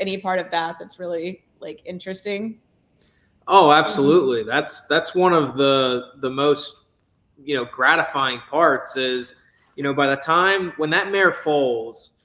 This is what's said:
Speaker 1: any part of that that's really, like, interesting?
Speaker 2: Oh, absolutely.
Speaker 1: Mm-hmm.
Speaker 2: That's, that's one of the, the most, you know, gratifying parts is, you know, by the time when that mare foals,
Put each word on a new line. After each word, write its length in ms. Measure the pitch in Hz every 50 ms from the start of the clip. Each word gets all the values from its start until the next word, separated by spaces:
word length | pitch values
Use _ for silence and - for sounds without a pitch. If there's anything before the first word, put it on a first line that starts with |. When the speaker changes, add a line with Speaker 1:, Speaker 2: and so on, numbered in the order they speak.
Speaker 1:
any 160 | 196 190 190
part 220 | 190 196 185 185 185
of 120 | 170 180
that 240 | 175 165 165 165 170 170
that's 200 | 175 - - -
really, 460 | 180 175 175 165 165 180 190 - _ _ _ _
like, 200 | - 160 156 - _
interesting? 760 | - 180 180 - 190 190 190 - 208 202 202 220 226 220 - _ _ _ _ _ _ _ _ _ _ _ _ _ _ _ _ _
Speaker 2:
Oh, 240 | - 185 196 165 147
absolutely. 720 | 147 156 156 151 - 151 139 143 160 180 143 131 120 113
Speaker 1:
Mm-hmm. 80 | 107 110
Speaker 2:
That's, 380 | 127 147 151 - - - -
that's 280 | - 147 160 - - -
one 180 | 180 180 180 170
of 220 | 160 143 127 120
the, 540 | 135 139 139 135 135 131 127 123 120 - - -
the 120 | 139 135 131
most, 540 | 131 139 143 147 139 139 - - - _ _ _ _ _ _ _ _ _ _ _ _ _ 135
you 120 | 147 143
know, 100 | 127 120
gratifying 720 | 120 - 127 127 143 165 165 - - - 139 139 127 123 117 - -
parts 480 | 143 160 170 151 135 127 - - -
is, 380 | 131 131 127 127 123 120 - - _ _ _ _ _ _ _ _
you 80 | - 143
know, 100 | 139 135
by 140 | 147 143
the 80 | 135 139
time 580 | 139 - 160 165 175 185 190 196 190 185 170 -
when 120 | 151 156 151
that 200 | 165 190 190 196
mare 200 | 202 196 190 170
foals, 840 | 165 - - 156 147 143 139 127 117 113 110 117 - - - - _ _